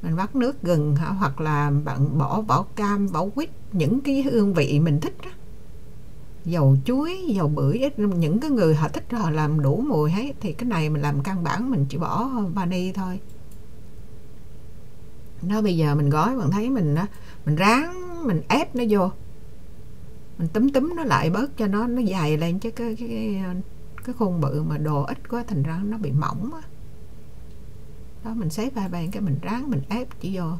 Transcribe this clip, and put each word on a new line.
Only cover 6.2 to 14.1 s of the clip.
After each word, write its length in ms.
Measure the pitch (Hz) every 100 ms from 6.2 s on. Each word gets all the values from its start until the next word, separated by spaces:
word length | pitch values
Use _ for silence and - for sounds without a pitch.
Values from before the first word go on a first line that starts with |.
| - -
Dầu 320 | 165 170 139 135
chuối, 400 | 135 254 311 370 359
dầu 200 | 196 151
bưởi, 300 | 147 139 202
ít, 200 | 277 277
những 420 | 208 175 160 190
cái 100 | 302
người 240 | 254 165
họ 140 | 151 156
thích 240 | - -
họ 180 | 240 170
làm 300 | 156 151 151
đủ 240 | 139 165 285
mùi 220 | 175 151
hết. 220 | 185 277 269
Thì 120 | 208
cái 160 | - 240
này 220 | 180 151
mình 120 | 151
làm 200 | 147 143
căn 220 | 139 190
bản, 260 | 165 185 254
mình 160 | 220 139
chỉ 100 | -
bỏ 320 | 165 175 254 254 202
vani 380 | 165 175 185 185
thôi. 280 | 190 185 185 - - - - - - - - -